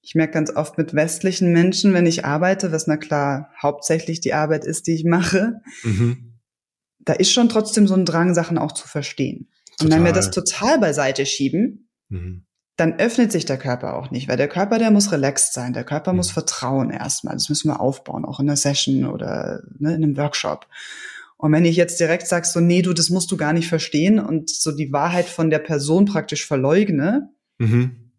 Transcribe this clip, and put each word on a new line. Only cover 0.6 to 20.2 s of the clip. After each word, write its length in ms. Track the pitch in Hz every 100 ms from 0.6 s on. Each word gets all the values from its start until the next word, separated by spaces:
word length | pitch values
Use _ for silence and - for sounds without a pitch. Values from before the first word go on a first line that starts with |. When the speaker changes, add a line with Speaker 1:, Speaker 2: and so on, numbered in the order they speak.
| 151 -
Speaker 1:
mit 160 | 160
westlichen 580 | 147 160 - 190 185 180
Menschen, 420 | 170 180 165 202
wenn 120 | 180
ich 200 | 170 165
arbeite, 460 | 143 151 180 190 190
was 160 | 156 156
na 80 |
klar 540 | 151 - 147 143 139 147 -
hauptsächlich 600 | 147 147 - 165 165 165
die 120 | -
Arbeit 320 | 151 151 156
ist, 220 | - 160 -
die 60 |
ich 100 | 165
mache, 580 | 165 170 170 185 220 233 - -
Speaker 2:
Mhm. 520 | 117 101 120 127 - _ _ _ _ _ _ _
Speaker 1:
da 140 | -
ist 180 | - 190
schon 180 | - 233
trotzdem 380 | 226 214 220 196
so 80 |
ein 100 | 190
Drang, 280 | 180 165 180
Sachen 240 | 170 160 165
auch 140 | 151
zu 160 | - -
verstehen. 640 | 151 135 - 131 - - _ _ -
Und 100 | 156
wenn 120 | 160
wir 80 | 170
das 160 | 185 98
Speaker 2:
Total. 120 | 180 - - 220
Speaker 1:
total 100 | 302
beiseite 460 | 185 143 139 135
schieben, 640 | 135 - 135 160 247 - _ _ _
Speaker 2:
Mhm. 360 | 90 90 90 _ _ _
Speaker 1:
dann 220 | - 165 -
öffnet 340 | 233 233 226
sich 120 | 170
der 120 | 160 135
Körper 400 | 139 123 - -
auch 120 | 131
nicht, 200 | 123 139
weil 80 | 127
der 100 | 143
Körper, 320 | 175 202 226
der 100 | 226
muss 200 | 202 202
relaxed 420 | 151 135 139 -
sein, 200 | - 123
der 100 | 123
Körper 300 | 123 147 -
muss 160 | - 170
Speaker 2:
Mhm. 40 |
Speaker 1:
vertrauen 560 | - - - 127 135 113
erstmal. 420 | 104 139 - -
Das 160 | - -
müssen 180 | 147 156
wir 120 | -
aufbauen, 420 | 127 139 - -
auch 140 | - 135
in 80 | 143
einer 80 | 143
Session 480 | 143 143 - 135
oder, 580 | 127 - - - - - - -
ne, 160 | 147
in 80 | 165
einem 140 | 156
Workshop. 500 | 139